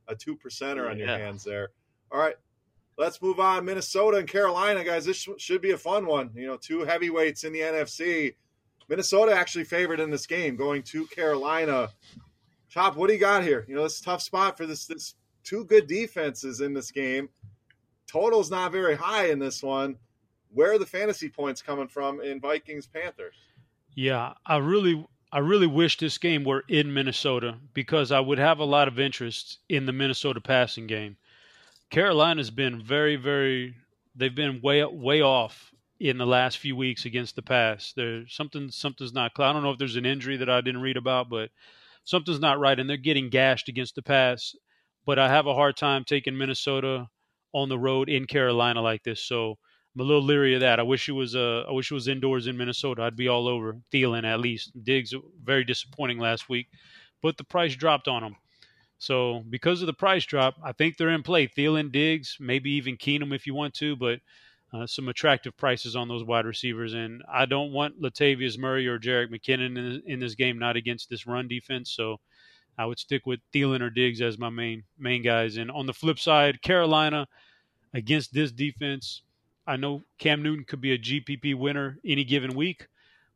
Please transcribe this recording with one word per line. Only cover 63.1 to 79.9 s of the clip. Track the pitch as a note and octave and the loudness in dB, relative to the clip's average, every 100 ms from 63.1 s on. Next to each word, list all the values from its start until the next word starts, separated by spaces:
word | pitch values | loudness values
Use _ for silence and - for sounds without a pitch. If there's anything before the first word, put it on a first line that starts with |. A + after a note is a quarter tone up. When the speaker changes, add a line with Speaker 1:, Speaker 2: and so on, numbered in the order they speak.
| D3 C#3+ | -2 -2
Speaker 2:
if | C#3 C#3+ | -6 -6
you | |
want | C3+ D3 | -6 -6
to, | - D3+ C3+ | -4 -4 -2
but, | B2 A#2+ _ _ - _ _ | -2 -2 _ _ -20 _ _
uh, | A#2 C3+ | -10 -8
some | - C3 | -8 -6
attractive | - D#3 C3 B2+ - | 0 2 2 0 -4
prices | C#3 B2 A#2+ A#2+ | -2 -2 -4 -6
on | A#2+ | -6
those | A#2+ | -6
wide | A2+ A#2 | -2 0
receivers. | A2+ A2 B2+ A2+ A#2 | 0 -4 -6 -6 -6
And | A#2 A2+ A#2 - | -6 -8 -12 -4
I | B2+ C3 | 0 2
don't | C#3 D3 | 0 -2
want | C#3 D3 - | -2 -4 -4
Latavius | C#3 - C#3+ C3 B2+ A2+ | -6 2 2 2 -2 -4
Murray | C3 C3 B2+ | -2 -2 -2
or | A#2+ | -2
Jerick | A2+ B2 A#2+ | 0 0 0
McKinnon | A#2 - C3 B2+ B2 | -4 -2 0 0 -4
in, | B2 C3 B2+ | -6 -8 -8
in | C3 | -6
this | B2 | -6
game, | A2 B2+ A#2+ | 0 0 0
not | A#2+ A#2 | -2 -2
against | A2+ A#2+ - | -4 -6 -8
this | A#2 A#2+ | -12 -6
run | B2 B2+ | -6 -6
defense. | B2 - B2+ B2 | -8 -8 -8 -8
So | - A2 G#2+ _ _ _ _ _ - | -6 -6 -6 _ _ _ _ _ -6
I | |
would | A2+ A#2+ | -6 -6
stick | - C#3 | -4 -4
with | C3 B2 _ | -4 -8 _
Thielen | C#3+ C#3 C3 | 0 2 0
or | A#2+ | -2
Diggs | A#2 B2+ A#2 | 0 0 0
as | A#2 G#2+ | -2 -4
my | A#2+ | -6
main, | A#2 A#2 A2+ G#2+ - | -6 -6 -8 -12 -8
main | B2+ B2 | -2 0
guys. | A#2 A#2 A2+ G#2+ | 2 2 2 -4
And | A#2 | -8
on | D3 C3 | -6 -6
the | |
flip | B2 D#3+ D3 | -2 -2 0
side, | - D3+ C#3+ C3 | 4 6 6 2
Carolina | - F3+ E3 D#3 D#3 D3+ C#3 _ _ _ _ _ _ | 2 4 6 4 4 0 -4 _ _ _ _ _ _
against | B2+ G#2+ D3+ B2+ | -6 0 0 0
this | C3+ D3+ | -2 -2
defense, | A#2 C#3+ - C#3+ C#3 - - _ _ _ _ - | -2 -6 -4 -6 -6 -8 -14 _ _ _ _ -6
I | C3 | -4
know | C#3+ | -4